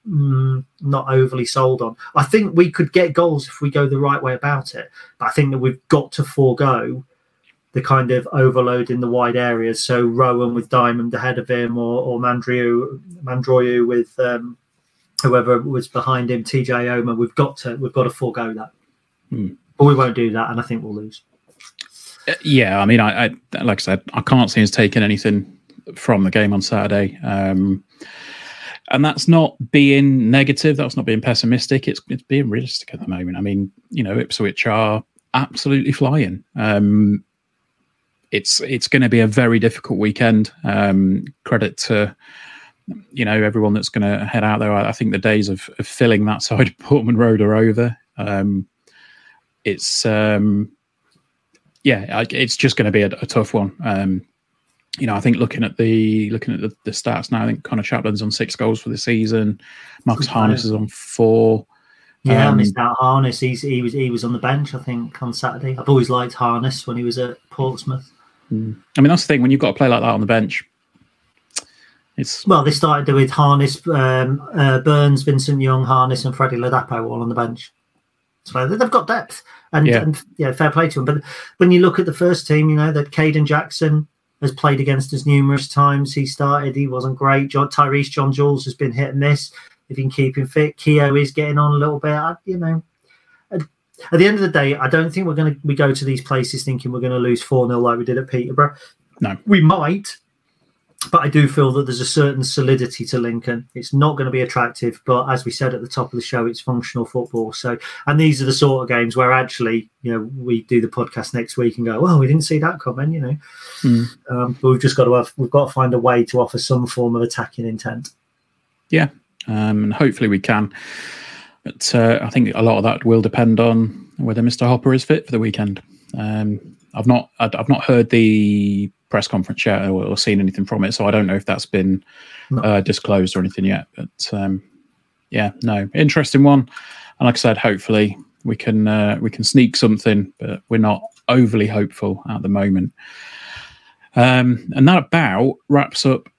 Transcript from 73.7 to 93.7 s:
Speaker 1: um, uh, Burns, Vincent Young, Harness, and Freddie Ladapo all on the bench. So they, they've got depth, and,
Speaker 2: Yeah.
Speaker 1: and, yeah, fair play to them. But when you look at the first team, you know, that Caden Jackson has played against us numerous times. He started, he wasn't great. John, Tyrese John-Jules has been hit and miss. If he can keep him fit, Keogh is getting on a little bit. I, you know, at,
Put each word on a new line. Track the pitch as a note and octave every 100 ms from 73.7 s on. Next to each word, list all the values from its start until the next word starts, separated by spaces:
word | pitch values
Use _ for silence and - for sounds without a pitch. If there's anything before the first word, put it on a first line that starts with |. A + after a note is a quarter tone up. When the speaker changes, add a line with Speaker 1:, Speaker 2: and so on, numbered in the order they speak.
| C#3 E3+
Speaker 1:
um, | D3+ C3 C3 C3 C#3 -
uh, | F3+ C#3 C3
Burns, | C3+ D3 C#3+ C3+
Vincent | D3 C3+ C3+ C#3
Young, | C3 C3
Harness, | B2+ C3 C3 B2+
and | C3
Freddie | B2+ C3+ A#2+
Ladapo | B2 B2+ - A#2 A2+
all | A#2
on | A#2
the | A#2
bench. | A#2 A#2 - _ _ _ _ _ _ _
So | - B2+ C3
they, |
they've | G#3+ B3
got | A#3+ -
depth, | A3+ - - - - _
and, | D#3 D3+
Speaker 2:
Yeah. | A#2
Speaker 1:
and, | D#3 D3 - -
yeah, | C#3
fair | B2+ D#3
play | D3+ E3
to | C#3+
them. |
But | C3 D3 - - - -
when | F3+
you | F3+
look | F3+ F3
at | F3
the |
first | D3 F3 E3 -
team, | D3+ D#3
you |
know, | D3+ D#3
that | D3+ C#3+
Caden | - D#3 D3+ D3
Jackson | D3+ - - D#3+ D3+ D3+ _ _ _
has | C#3+
played | C3+ D3+ C#3
against | C3+ C3+ C3+
us | C3+ D3
numerous | C#3+ C#3 C#3 C#3
times. | - C#3+ C#3 C#3
He | D3
started, | C3+ - C#3+ C#3+ C#3 C#3
he | C#3
wasn't | B2+ C3 C3
great. | C#3 C#3 C#3
John, | C#3 C#3+
Tyrese | - C#3+ C#3+ C#3
John-Jules | - C#3 C3+ C#3+ C#3 C3+
has |
been | - C3+
hit | A#2 C#3
and | C#3
miss. | C#3+ D3 - - - _ _
If | C3+
he |
can | C3+
keep | C3 C3+ C3+
him | C3
fit, | D#3 D3+ -
Keogh | - D3 C#3+ C#3
is | C#3+
getting | D#3 D3 D3
on | D3
a | D3
little | D3 C#3+
bit. | D3+
I, | D3+ D#3+ F3
you | - F3+
know, | E3 E3 - _ _ _ _ _ _
at, | E3+ D3+